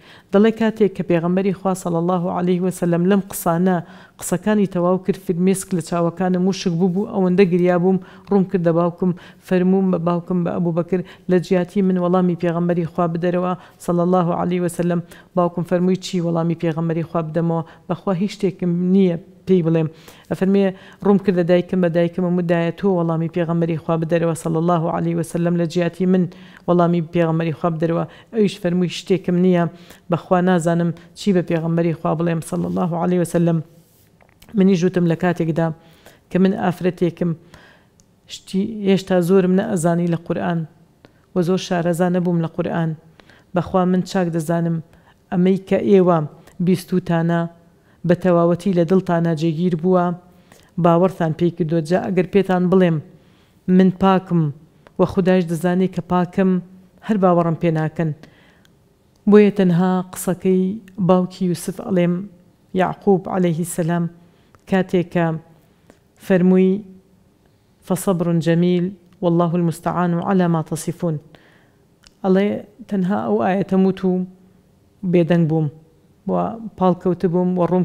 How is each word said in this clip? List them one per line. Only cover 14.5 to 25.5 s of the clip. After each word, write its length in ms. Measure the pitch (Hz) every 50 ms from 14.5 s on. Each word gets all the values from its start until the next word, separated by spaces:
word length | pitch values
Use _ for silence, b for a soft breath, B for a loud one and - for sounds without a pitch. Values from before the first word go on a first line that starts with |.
| 180 180 175
وسلم.» 340 | 170 170 - 175 175 175 175 170 B B B B B B
باوکم 260 | 180 175 175 170 180 165 -
فەرمووی، 260 | - - 180 185 185 185 185
«چی 100 | - - 180 165
وەڵامی 300 | 170 170 165 165 170 165 165 175
پێغەمبەری 420 | 165 151 160 165 170 160 165 165 165
خوا 120 | - 175 165
بدەمەوە؟ 360 | 156 156 170 165 170 165 165 160 B B B B -
بەخوا 240 | 175 - - 202 190 165
هیچ 120 | 208 196 -
شتێکم 360 | - - 180 185 - 185 175 175 175 180 180 185
نییە 240 | 196 190 180 170 165 - - - - _
پێی 160 | - 190 180 160
بڵێم.» 220 | 165 165 165 160 156 156 B B B B B B B
ئەفەرمێ، 340 | 175 - 190 190 196 196 196 190 190 B B B B B B
ڕوون 140 | 196 202 190 196
کردە 200 | 214 180 180 175 165 180
دایکم، 260 | 175 175 180 196 185 180
بە 40 | 170 160
دایکم، 260 | 175 170 170 175 - 185
ئەموو، 220 | 175 175 180 175 170 175
«دایە، 200 | 170 170 170 165 -
تۆ 80 | - 202 185 175
وەڵامی 320 | 170 165 165 160 165 165 -
پێغەمبەری 400 | 180 170 156 170 170 165 165 165 151 -
خوا 120 | - 165 165 165
بدەرەوە، 320 | 156 175 170 170 165 160 156 -
صلی 140 | 165 160 160 165
الله 220 | 170 175 165 160 170 160
علیه 200 | 175 170 170 170 170
وسلم، 340 | 160 - - 170 170 170